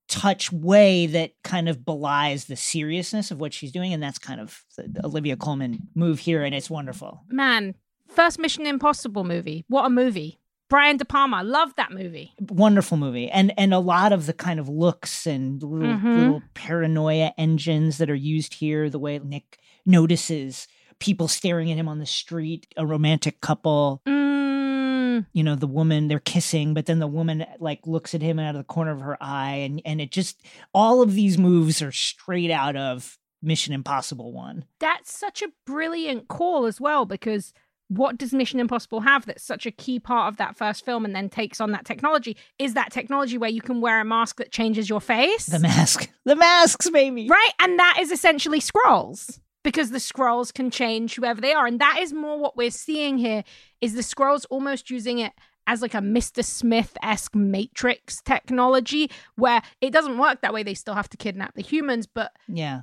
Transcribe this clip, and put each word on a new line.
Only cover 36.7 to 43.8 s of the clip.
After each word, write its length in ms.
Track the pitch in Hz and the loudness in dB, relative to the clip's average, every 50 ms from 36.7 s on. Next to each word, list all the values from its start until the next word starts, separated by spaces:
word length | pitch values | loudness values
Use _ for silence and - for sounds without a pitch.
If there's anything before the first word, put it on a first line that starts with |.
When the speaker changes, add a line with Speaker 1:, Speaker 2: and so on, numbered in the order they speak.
| 202 - | -2 -2
Speaker 2:
well, 240 | 254 285 302 285 240 | -2 0 0 0 0
because 480 | 190 196 190 - 233 214 208 - - _ _ _ _ _ _ _ - | -2 -4 -6 -6 -4 -4 -4 -6 -8 _ _ _ _ _ _ _ -6
what 300 | 190 190 262 277 240 240 | -2 0 0 0 0 -4
does 160 | 277 240 262 | -6 -2 0
Mission 260 | 269 254 226 - 254 | 0 0 0 0 -2
Impossible 420 | 240 226 247 233 - - 226 220 | -2 0 -2 -4 -6 -6 -6 -2
have 240 | 214 269 277 277 - - | 0 2 2 0 0 -6
that's 160 | - - - | -14 -12 -12
such 220 | - 240 202 - 233 | -12 -10 -10 -10 -12
a 40 | |
key 280 | 214 - - - 254 240 | -12 -12 -8 -8 -8 -6
part 280 | - - 247 233 208 190 | -6 -4 -2 -2 -2 -2
of 100 | 208 - | -4 -6
that 200 | 208 - 196 - | -6 -8 -6 -6
first 260 | 233 214 208 - - | -6 -6 -6 -6 -6
film 220 | - 247 233 220 | -6 -6 -4 -4
and 100 | 208 196 | -6 -6
then 140 | 190 202 190 | -8 -8 -8
takes 320 | - - 220 202 - - | -6 -6 -8 -6 -6 -6
on 100 | 226 214 | -6 -4
that 140 | 208 190 - | -4 -6 -6
technology? 500 | - 233 - - 294 311 302 233 233 208 - - _ _ - | -10 -8 -4 -2 0 0 0 -2 -4 -12 -14 -16 _ _ -6
Is 160 | 269 277 220 | -6 -4 -2
that 180 | 262 240 - | -2 -2 -4
technology 460 | - 254 - 226 277 277 277 240 240 247 | -4 -8 -6 -4 -2 -2 -2 -2 -4 -4
where 120 | 233 220 | -4 -4
you 120 | 226 226 | -4 -4
can 180 | - - 254 | -6 -6 -4
wear 220 | 240 | -2